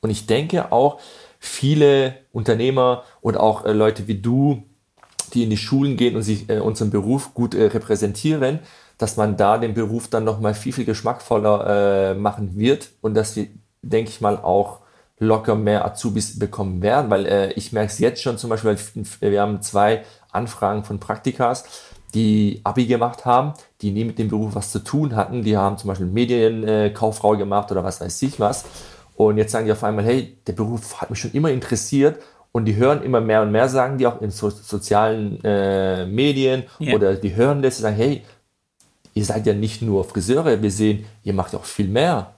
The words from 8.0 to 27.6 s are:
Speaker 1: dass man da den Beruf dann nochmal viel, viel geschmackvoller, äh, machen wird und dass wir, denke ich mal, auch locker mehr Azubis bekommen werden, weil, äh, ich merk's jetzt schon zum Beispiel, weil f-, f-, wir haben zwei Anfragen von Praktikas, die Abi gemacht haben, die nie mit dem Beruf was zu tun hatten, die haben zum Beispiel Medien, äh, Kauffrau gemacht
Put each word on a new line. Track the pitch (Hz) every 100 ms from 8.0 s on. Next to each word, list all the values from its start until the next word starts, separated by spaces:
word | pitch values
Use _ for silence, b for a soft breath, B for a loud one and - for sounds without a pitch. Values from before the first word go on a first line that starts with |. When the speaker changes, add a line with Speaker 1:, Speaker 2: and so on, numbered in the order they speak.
| 104 104 151 156 131 156 B B B B
Speaker 1:
dass | 110 -
man | 107 101
da | 101 110
den | 117
Beruf | 107 107 117 -
dann | 117
nochmal | 110 104 110
viel, | 107 -
viel | 127 113
geschmackvoller, | 110 117 117 - 113 107 104 - 104 101 98 95
äh, |
machen | 95 104 104 101 92
wird | 113 147 - _
und | 110 107
dass | 107 -
wir, | 104 - _ _
denke | - 113 113
ich | -
mal, | 107 101
auch | - 92 98 - b b b _
locker | 110 110 107 107
mehr | 104 104 -
Azubis | - 123 107 104 -
bekommen | - - 98 90
werden, | 101 127 131
weil, | 98 98
äh, | 101 98
ich | - -
merk's | 110 107 -
jetzt | 117 233
schon | - 113
zum | 120
Beispiel, | 110 110
weil | 104
f-, | - -
f-, | 104 -
wir | 104 101
haben | 104 101
zwei | 104 101 104 110 B B B
Anfragen | - 117 - 101 107
von | 104 101
Praktikas, | - - - 127 123 127 B B B B -
die | 107 113 107 104 - -
Abi | 107 120
gemacht | 123 117 117 -
haben, | 123 147 147 B _
die | 104
nie | 101
mit | 113 113
dem | 110
Beruf | 107 107 101
was | -
zu | 117
tun | - 143 151 113
hatten, | 90 123
die | 107 104
haben | 98 101
zum | 104
Beispiel | 95 90
Medien, | 101 120 120 110 113 107
äh, | 110 104
Kauffrau | 104 110 107 107 107
gemacht | 101 101